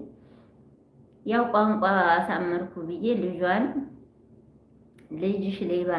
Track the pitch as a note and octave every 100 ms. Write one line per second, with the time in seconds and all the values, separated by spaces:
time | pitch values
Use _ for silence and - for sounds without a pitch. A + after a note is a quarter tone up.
0 | - - - - - - - - _ -
1 | - - G3+ A#3 A#3 G#3 G#3+ G#3+ F#3+ G3
2 | F3 E3+ - E3+ F3 F3 - - E3 F3
3 | A3 A3 F3+ F3 F3+ G3+ C#4 D4 - -
4 | - _ - - - - _ - - -
5 | - D#3 F#3+ G3+ G3 F#3+ F3 F3+ F3